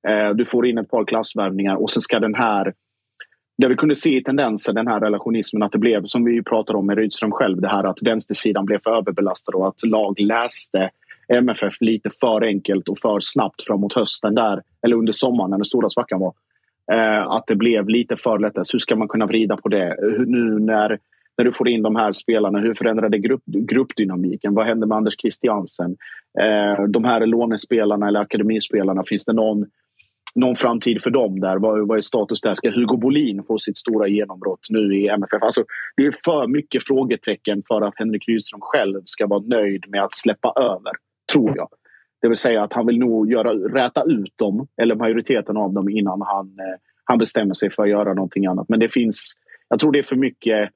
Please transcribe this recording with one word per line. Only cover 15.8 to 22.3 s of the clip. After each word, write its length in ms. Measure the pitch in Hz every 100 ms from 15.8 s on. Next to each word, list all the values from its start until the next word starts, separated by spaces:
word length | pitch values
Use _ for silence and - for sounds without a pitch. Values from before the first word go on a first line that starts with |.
| 107
svackan 300 | - 117 95
var. 140 | 92 - _ _ _ _ -
Eh, 340 | 110 110 107 98
att 140 | 113 -
det 80 | 104
blev 320 | 117 113 101
lite 280 | 117 117 117
för 220 | 123 104
lätt. 140 | 104 98 90
Hur 60 | 123
ska 180 | - 113
man 120 | 107
kunna 180 | 110 104
vrida 300 | 113 107 104
på 120 | 107
det? 280 | 101 87 -
Hur, 260 | 107 107 127
nu 320 | 120 117 107
när, 400 | 107 110 107 104 _ _ _ -
när 60 |
du 80 | 123
får 160 | - 120
in 140 | 117
de 140 | 107 110
här 160 | 107
spelarna, 460 | 98 -